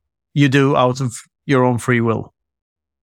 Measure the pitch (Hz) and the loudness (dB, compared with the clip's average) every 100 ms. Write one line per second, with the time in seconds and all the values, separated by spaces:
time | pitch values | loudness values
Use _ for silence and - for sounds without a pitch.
0 | _ _ _ 147 143 139 135 143 127 127 | _ _ _ 0 2 2 2 2 0 -2
1 | 131 - - _ - 135 123 120 - 120 | -6 -8 -18 _ -2 0 0 0 0 0
2 | 113 107 - _ _ _ _ _ _ _ | 0 -4 -8 _ _ _ _ _ _ _
3 | _ | _